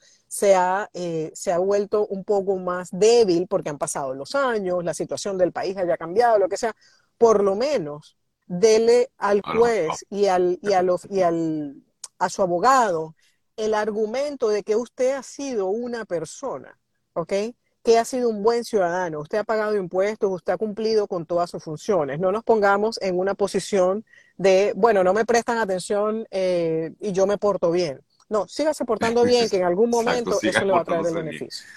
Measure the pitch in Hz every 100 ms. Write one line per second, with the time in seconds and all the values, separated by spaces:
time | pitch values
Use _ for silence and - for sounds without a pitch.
0 | _ _ - - 202 190 180 190 208 170
1 | 175 165 156 - - 175 190 202 202 214
2 | 208 196 185 202 190 190 180 180 180 180
3 | 214 240 214 170 180 185 156 143 160 170
4 | 139 135 139 277 262 220 185 180 175 151
5 | 165 - 208 190 180 - - 196 175 165
6 | 165 190 240 214 185 196 226 - _ _
7 | _ - 233 208 196 196 277 269 147 147
8 | - _ _ _ - 175 220 220 226 240
9 | 240 - 202 208 - 220 233 220 160 -
10 | - 196 196 185 180 180 202 185 180 180
11 | 180 196 175 165 165 156 147 135 _ _
12 | - - 180 - 185 175 220 269 220 165
13 | 160 - _ _ _ - 214 214 214 208
14 | 214 247 294 277 220 208 190 214 240 -
15 | 254 277 - - 277 233 185 220 240 233
16 | 214 170 156 - 262 143 110 - _ _
17 | _ - 165 196 220 - _ _ - 226
18 | 226 254 240 208 214 233 226 220 175 180
19 | 175 151 151 214 208 220 214 208 180 185
20 | 202 220 202 180 - 180 220 202 220 220
21 | 202 180 160 175 175 180 165 151 - 190
22 | 139 147 185 208 - 220 196 202 220 -
23 | 190 180 196 196 196 202 - 196 180 202
24 | - _ _ - 185 190 202 185 226 202
25 | 180 202 226 233 226 233 208 185 - 202
26 | 214 220 220 190 185 180 165 160 160 -
27 | 208 185 190 202 208 185 175 175 170 131
28 | _ _ - 214 180 - 311 294 262 208
29 | 226 233 240 247 - 196 180 175 233 233
30 | 233 247 185 196 202 - 196 180 165 180
31 | 170 165 160 76 - - -